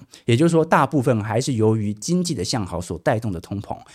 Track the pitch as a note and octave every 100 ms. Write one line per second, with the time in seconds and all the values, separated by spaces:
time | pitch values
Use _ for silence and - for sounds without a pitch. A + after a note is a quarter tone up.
0 | - - - A#2+ E3 E3 D#3+ F#3 C3+ D3
1 | B2 A2+ G#2 A2 C#3 A#2 G#2+ A2 G#2 G#2
2 | - F3+ F3 C3 F2+ B2 F2 E2+ F2 E2+
3 | - A2 A2 E2+ - G2+ - - -